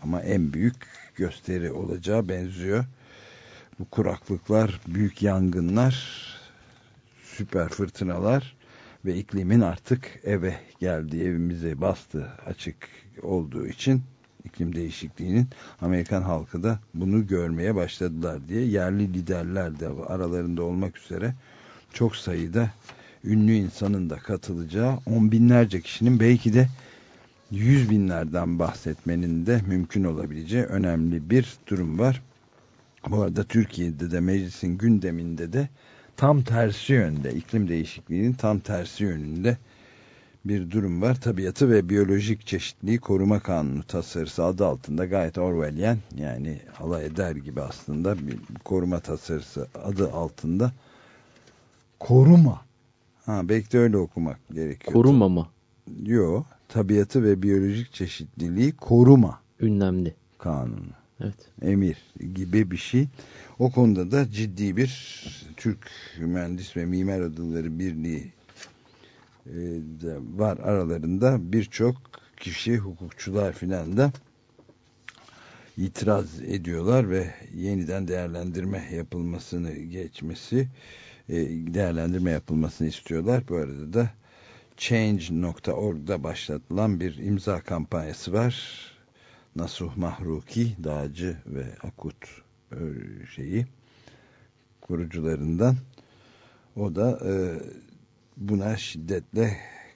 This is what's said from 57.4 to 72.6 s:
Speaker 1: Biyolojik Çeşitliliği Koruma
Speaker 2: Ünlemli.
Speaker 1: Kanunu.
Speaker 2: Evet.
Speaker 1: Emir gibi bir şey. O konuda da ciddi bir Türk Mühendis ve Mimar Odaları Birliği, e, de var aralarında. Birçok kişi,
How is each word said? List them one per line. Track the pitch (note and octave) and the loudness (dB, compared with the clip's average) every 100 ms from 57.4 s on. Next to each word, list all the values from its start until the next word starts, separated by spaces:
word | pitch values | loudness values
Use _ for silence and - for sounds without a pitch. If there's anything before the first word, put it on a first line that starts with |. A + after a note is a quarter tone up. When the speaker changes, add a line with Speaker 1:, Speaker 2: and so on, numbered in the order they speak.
Speaker 1:
Biyolojik | G2 G2 G2 G#2 A#2+ | 4 4 2 -2 -6
Çeşitliliği | - F2+ - D2+ - E2+ F#2+ C3+ | -8 -8 -8 -12 -6 -2 2 2
Koruma | - - A#2 B2 C3+ G2 - _ - | 0 6 10 12 12 10 0 _ -2
Speaker 2:
Ünlemli. | A2+ G2+ F#2+ F#2 E2+ - _ - | 2 4 2 2 -2 -6 _ -8
Speaker 1:
Kanunu. | E2+ C#2+ A#1+ G1+ G1+ - _ - | -4 -4 -4 -8 -12 -16 _ -10
Speaker 2:
Evet. | G#2 G2+ - - | -8 -10 -16 -6
Speaker 1:
Emir | F2+ G2 F#2 - - - F2+ | 0 2 2 -2 -10 -12 -8
gibi | F#2 F2+ G#2 G2 | -6 0 2 2
bir | F2 | -2
şey. | - B2 C#3+ - - - - - | 0 0 0 -4 -20 -20 -12 -2
O | B2 | 2
konuda | B2+ A#2 F#2 F2+ | 6 6 4 2
da | C#3 A#2+ | 0 0
ciddi | G#2 G#2+ F#2 G2+ F#2+ | -2 -4 -2 -2 0
bir | C3 - - - - - - - | -2 -4 -14 -16 -16 -16 -18 -6
Türk | A2+ G#2 - - - D#2+ | -4 -4 -10 -20 -18 -8
Mühendis | E2 F2+ F2 F2+ F#2+ F2 | -4 -4 -4 -8 -8 -6
ve | F2 | -4
Mimar | F2+ F#2+ F#2+ | -2 -2 -2
Odaları | E2+ D#2 E2+ E2 D#2+ D#2+ | -4 -6 -6 -4 -4 -4
Birliği, | F#2 D#2 E2 D2+ - - _ - - _ _ _ - _ _ _ - | -6 -4 -6 -6 -10 -18 _ -20 -20 _ _ _ -20 _ _ _ -14
e, | E2+ F2 E2+ D#2 D#2 | -10 -8 -8 -10 -10
de | E2 D2 A#1+ F#2 | -10 -10 -8 -2
var | G#2+ F2 | 0 0
aralarında. | F#2 G2+ E2+ E2 E2 F#2+ B2+ B2+ F2 | 0 0 0 -2 -2 2 2 2 0
Birçok | A2 G2+ - A#2+ B2+ - - _ - | -2 -2 0 0 0 -8 -20 _ -16
kişi, | F#2 E2 | -12 -6